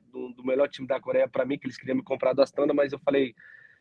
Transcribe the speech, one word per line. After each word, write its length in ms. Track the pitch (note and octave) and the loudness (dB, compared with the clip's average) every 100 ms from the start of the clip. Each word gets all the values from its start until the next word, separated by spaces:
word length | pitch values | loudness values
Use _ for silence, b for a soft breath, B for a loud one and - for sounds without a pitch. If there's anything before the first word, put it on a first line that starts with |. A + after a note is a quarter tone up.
| _ | _
do, 220 | B2+ B2+ | -14 -14
do 100 | B2 | -8
melhor 240 | B2+ C3 C#3+ | -2 0 0
time 180 | - B2+ | -2 -6
da 140 | C3 | -4
Coreia 280 | C3 B2+ C3 | -2 0 0
pra 180 | C3 B2+ | 0 -2
mim, 120 | C#3 | -4
que 80 | C3 | -8
eles 120 | - | -10
queriam 180 | C3+ C3 | -6 -4
me 80 | |
comprar 300 | - C3 C3 | -4 -2 2
do 80 | C3 | 4
Astana, 320 | C3+ - D3 | 2 2 0
mas 180 | C#3+ C#3+ | 2 0
eu 80 | C#3 | -2
falei 340 | - D3 C3 b b b b b | 0 2 0 b b b b b